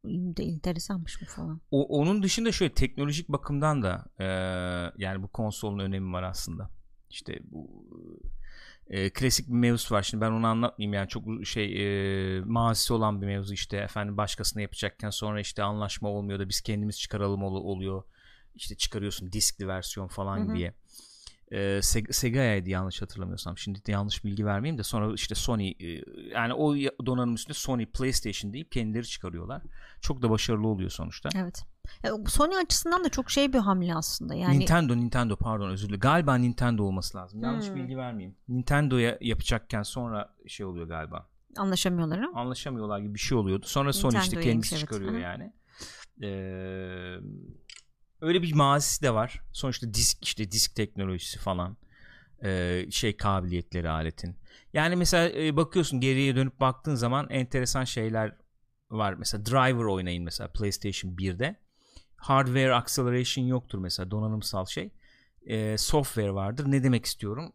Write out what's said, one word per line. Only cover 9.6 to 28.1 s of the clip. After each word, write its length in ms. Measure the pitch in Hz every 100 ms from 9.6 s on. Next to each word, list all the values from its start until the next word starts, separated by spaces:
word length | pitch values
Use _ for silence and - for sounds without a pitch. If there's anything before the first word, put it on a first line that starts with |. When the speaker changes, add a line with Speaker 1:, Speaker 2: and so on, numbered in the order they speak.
| 120 117 -
Speaker 2:
var. 80 | 107
Şimdi 180 | 98 110
ben 100 | 110
onu 160 | 113 113
anlatmayayım 480 | 113 120 - 104
yani 140 | 101 98
çok 180 | - 107
u-, 180 | 113
şey, 920 | 104 - 104 95 101 98 98 98 95 92
e, 40 |
mazisi 520 | 95 113 117 113 -
olan 280 | 117 110 104
bir 60 | 98
mevzu 280 | 98 98
işte 220 | 101 - 101
efendim 400 | 101 110 104 101
başkasına 460 | 104 - 104 107
yapacakken 480 | 101 - 101 - 107
sonra 300 | - 107 107
işte 220 | 101 -
anlaşma 460 | 101 107 101 - 104
olmuyor 300 | 101 101 98
da 100 | 98
biz 120 | -
kendimiz 400 | - 104 104 104
çıkaralım 420 | - 107 101 101
ol-, 220 | 98 95
oluyor. 380 | 101 95 95 95 - _ - - -
İşte 200 | - -
çıkarıyorsun 580 | 107 - 107 101 - 92
diskli 360 | 98 - - 95
versiyon 400 | 92 92 - 95
falan 400 | - 98 98 98
Speaker 1:
Hı 40 |
hı. 20 |
Speaker 2:
diye. 200 | 87 87 - _ - - - - - _
Ee, 60 | 104 98 98
Se-, 300 | - 113 107
Sega'ydı 580 | - 127 123 127 101 90
yanlış 320 | 92 95 -
hatırlamıyorsam. 560 | 98 - 92 92 87 90
Şimdi 280 | - 98 -
de 60 |
yanlış 320 | 101 101 -
bilgi 220 | 104 98 104
vermeyeyim 320 | 101 135 151
de 40 |
sonra 320 | 101 113 107
işte 200 | 95 -
Sony, 340 | 104 - 113 98
e, 340 | - 85 80 - - -
yani 220 | 117 117
o 200 | 131 151
ya-, 180 | 143 135 - 127
donanım 280 | 127 120
üstünde 200 | 117 -
Sony 320 | 147 - 127 110
PlayStation 680 | - 131